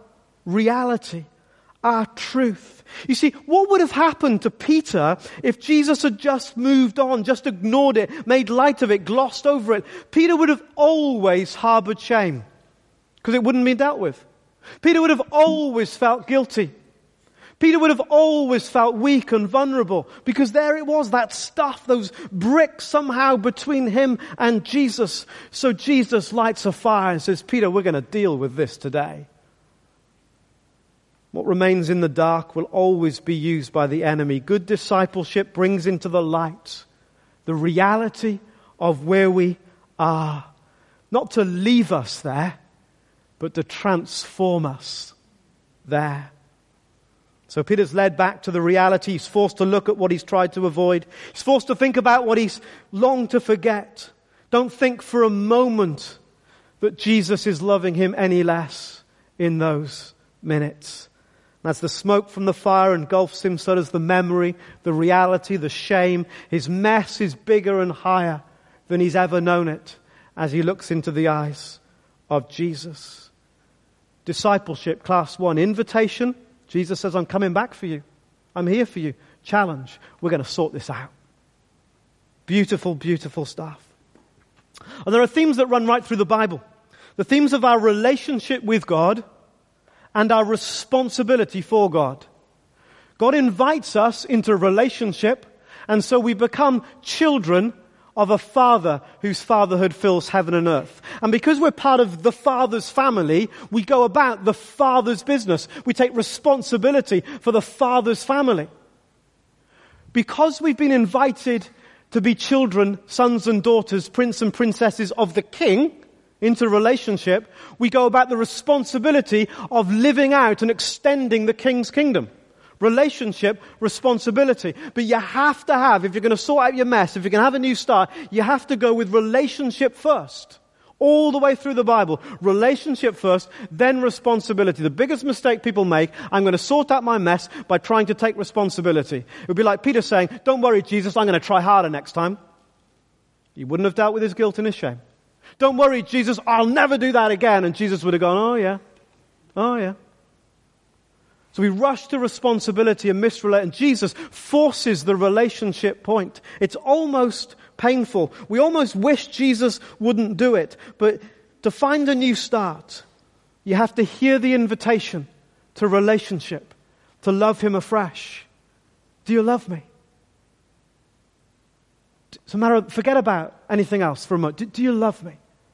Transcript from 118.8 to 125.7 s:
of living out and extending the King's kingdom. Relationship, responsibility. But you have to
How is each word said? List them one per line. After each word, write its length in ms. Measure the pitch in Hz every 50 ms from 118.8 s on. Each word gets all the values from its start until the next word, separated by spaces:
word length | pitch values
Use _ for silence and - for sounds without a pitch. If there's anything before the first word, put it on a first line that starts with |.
| 233 - - 247 220 311 294 285 - - 208 214 220 - - - 190 -
of 240 | 247 233 202 175 208
living 400 | 220 247 294 247 277 277 269 285
out 300 | 277 254 220 202 - 226
and 80 | 226
extending 760 | 226 - - - - - - 294 285 277 262 233 226 220 214
the 80 | 226 220
King's 380 | - - 262 247 247 226 -
kingdom. 380 | - 285 302 285 220 160 113 104 - _ _ _ _ _ _ _ _ -
Relationship, 800 | 202 226 226 262 294 294 - - 254 214 180 - 202 202 220 - - - - _
responsibility. 960 | 220 208 - - - 254 240 220 - 240 202 254 277 269 240 - - 170 - 269 311 269 -
But 120 | 240 233
you 140 | 220 233 226
have 460 | 202 - - 269 285 294 277 - -
to 80 | -